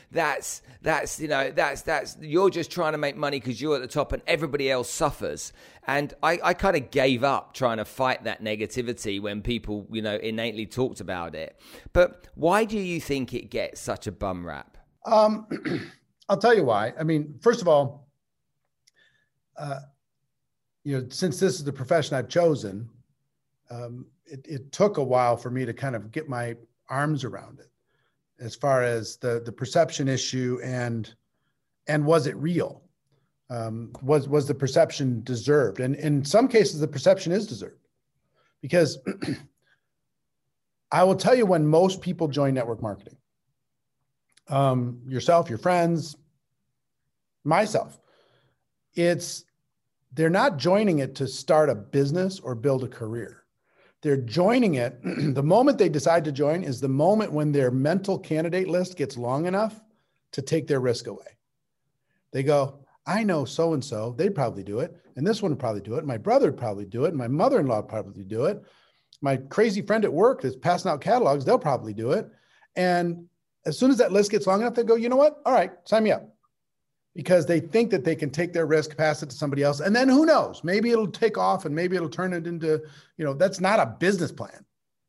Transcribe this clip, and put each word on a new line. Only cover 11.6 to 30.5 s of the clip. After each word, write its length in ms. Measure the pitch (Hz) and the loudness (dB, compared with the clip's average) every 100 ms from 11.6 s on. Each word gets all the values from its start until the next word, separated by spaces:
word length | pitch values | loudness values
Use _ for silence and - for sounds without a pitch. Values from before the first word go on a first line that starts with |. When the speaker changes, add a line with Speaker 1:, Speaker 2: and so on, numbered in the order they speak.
| - - - | -20 -20 -2
Speaker 1:
But 340 | 175 175 - - | 2 2 0 -20
why 320 | - 156 202 226 | -4 0 2 0
do 140 | 214 | -2
you 200 | 185 170 | -4 -4
think 340 | - 139 120 | -4 -4 -4
it 180 | 120 101 | -8 -8
gets 280 | 117 82 - | -8 -8 -8
such 280 | - 101 - | -8 -8 -8
a 40 | |
bum 340 | 87 101 92 85 | -6 -6 -6 -10
rap? 320 | 71 - - _ _ - | -12 -14 -20 _ _ 0
Speaker 2:
Um, 420 | 220 220 214 - - - 147 - - _ | 4 4 2 -4 -8 -6 -6 -8 -16 _
<clears throat> 240 | _ - | _ -2
I'll 80 | 196 | 2
tell 180 | 226 226 | 4 4
you 80 | |
why. 300 | 135 104 110 - | 4 2 0 -4
I 40 | |
mean, 320 | 160 156 151 135 | -2 0 -2 -2
first 200 | 233 220 | 0 2
of 60 | 175 | 4
all, 400 | 147 131 - - _ _ _ _ _ _ _ _ _ _ _ _ _ _ - | 4 4 -4 -20 _ _ _ _ _ _ _ _ _ _ _ _ _ _ -14
uh, 220 | 147 139 - _ _ _ _ _ _ _ _ _ | -10 -10 -14 _ _ _ _ _ _ _ _ _
you 140 | 143 135 | -6 -4
know, 100 | 120 | -4
since 300 | - 185 - | -4 -4 0
this 160 | 190 - | 0 0
is 80 | |
the 100 | 143 | -6
profession 420 | 135 127 170 139 131 | -8 0 0 2 -4
I've 140 | 113 | -2
chosen, 600 | 170 170 139 101 98 113 - _ _ _ _ _ _ _ | 2 4 2 -2 -10 -12 -18 _ _ _ _ _ _ _
um, 380 | 120 120 123 123 _ _ | -14 -12 -14 -18 _ _
it, 200 | 139 - | -20 -14
it 240 | 143 - | -14 -10
took 260 | - 202 202 | 2 2 2
a 60 | |
while 340 | 127 123 123 117 | 2 4 4 2
for 140 | 123 | -2
me 140 | 127 123 | -4 -4
to 80 | |
kind 220 | 113 135 117 | -6 -6 -6
of 160 | 107 | -8
get 160 | 156 156 | -10 -8
my 260 | 123 120 117 - _ _ | -6 -6 -10 -16 _ _
arms 320 | 131 147 147 | -4 -2 -2
around 360 | 123 98 - - | -4 -10 -16 -20
it 120 | - _ _ _ _ _ _ _ | -20 _ _ _ _ _ _ _
as 160 | 117 - | -14 -4
far 280 | 143 131 | 2 2
as 340 | 123 117 107 - | 2 0 -4 -6
the, 240 | 127 117 120 | -4 -4 -6
the 60 | |
perception 560 | - 131 170 160 - 135 | -8 -2 2 2 0 0
issue 520 | 131 - 127 127 | 0 -2 -4 -2